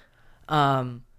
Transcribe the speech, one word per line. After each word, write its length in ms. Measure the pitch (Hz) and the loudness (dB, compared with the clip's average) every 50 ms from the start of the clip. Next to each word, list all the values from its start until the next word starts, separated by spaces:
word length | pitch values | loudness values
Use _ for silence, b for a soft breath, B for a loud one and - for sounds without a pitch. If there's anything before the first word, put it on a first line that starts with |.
| b b b b b b b b b | b b b b b b b b b
Um, 560 | - 156 151 143 139 135 131 127 123 120 120 - _ - | -2 0 2 2 2 2 0 -2 -6 -10 -14 -18 _ -20